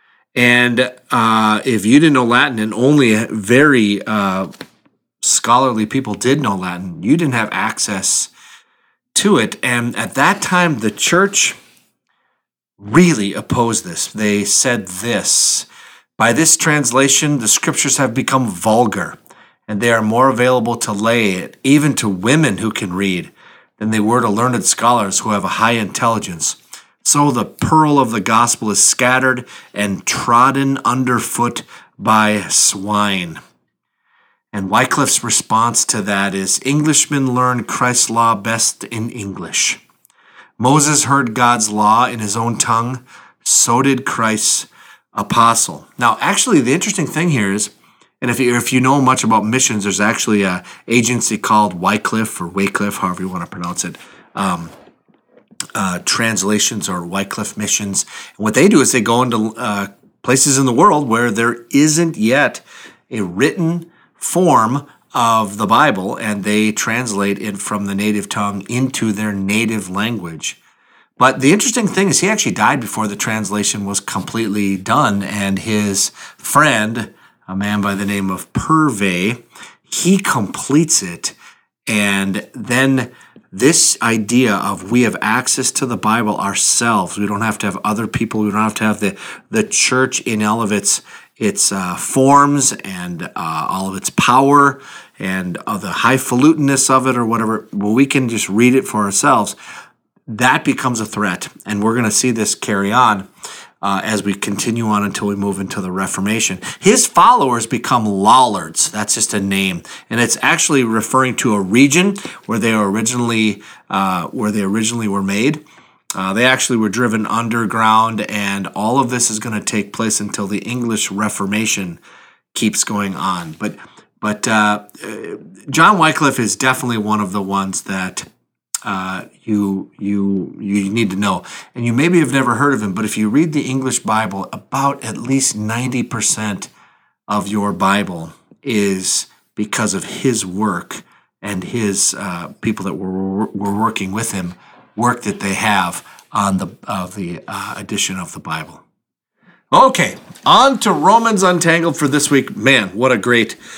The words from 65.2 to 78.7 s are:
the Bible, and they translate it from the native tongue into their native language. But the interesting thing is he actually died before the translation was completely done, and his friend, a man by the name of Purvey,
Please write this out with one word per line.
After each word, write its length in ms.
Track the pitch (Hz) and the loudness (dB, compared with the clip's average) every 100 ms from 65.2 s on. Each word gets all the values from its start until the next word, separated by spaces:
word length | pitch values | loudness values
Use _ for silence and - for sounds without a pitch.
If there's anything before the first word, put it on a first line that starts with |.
| 117 110 101 101 | 2 2 0 -4
the 80 | 101 | 0
Bible, 480 | 113 147 95 95 127 | 4 4 0 -4 -6
and 280 | 107 101 | -6 -4
they 280 | 104 107 107 | 0 0 0
translate 680 | 107 - 113 120 101 101 98 | 0 -4 -4 -4 -2 -2 -2
it 180 | 107 95 | -6 -8
from 280 | - 104 101 | -6 -6 -4
the 100 | 98 | -2
native 320 | 107 104 95 | 0 -2 -4
tongue 340 | 107 101 98 - | -4 -4 -6 -4
into 440 | 120 131 - 113 | -2 -2 -2 -2
their 200 | 101 107 | -2 -4
native 580 | 98 98 107 113 110 90 | -4 -2 0 0 -4 -6
language. 720 | 95 113 113 87 78 - - _ _ _ _ _ - | -6 -4 -6 -10 -10 -12 -12 _ _ _ _ _ 0
But 220 | 127 131 | 0 4
the 140 | 135 | 4
interesting 340 | 208 254 254 208 | 4 2 0 0
thing 220 | 185 196 | 0 0
is 100 | - | 2
he 100 | 190 | 0
actually 220 | 214 - | 0 -2
died 280 | - 110 143 | 0 2 0
before 280 | 107 113 107 | -2 -4 -4
the 80 | 101 | -4
translation 720 | 117 110 95 104 101 107 98 | -4 -4 -4 -2 -2 -4 -4
was 140 | 98 | -6
completely 760 | - 104 92 113 110 104 98 98 | -6 -8 -6 -4 -2 -2 -2 -2
done, 480 | 95 131 123 101 | 0 2 2 0
and 360 | 98 104 98 95 | -4 -4 -2 -2
his 520 | 110 107 104 95 - - - - | -2 -2 0 -2 -4 -6 -20 -14
friend, 760 | - 139 151 113 107 113 104 - _ _ - | 0 4 4 4 0 -4 -8 -14 _ _ -10
a 80 | 95 | -6
man 240 | 104 104 | -2 -2
by 160 | 101 98 | -2 -2
the 100 | 101 | -2
name 240 | 101 98 | -2 -2
of 220 | 92 - | -4 -6
Purvey, 920 | - - | -4 0